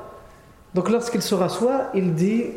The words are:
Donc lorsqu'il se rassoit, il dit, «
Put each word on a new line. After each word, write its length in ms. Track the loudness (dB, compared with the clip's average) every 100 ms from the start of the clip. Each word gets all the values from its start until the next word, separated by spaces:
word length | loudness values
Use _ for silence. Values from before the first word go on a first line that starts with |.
| -14 -20 -20 -20 -20 -20 -6
Donc 140 | -2 2
lorsqu'il 340 | 0 0 -2
se 120 | 0
rassoit, 560 | 0 0 0 0 2 0
il 200 | 0 0
dit, « 300 | 2 2 2 0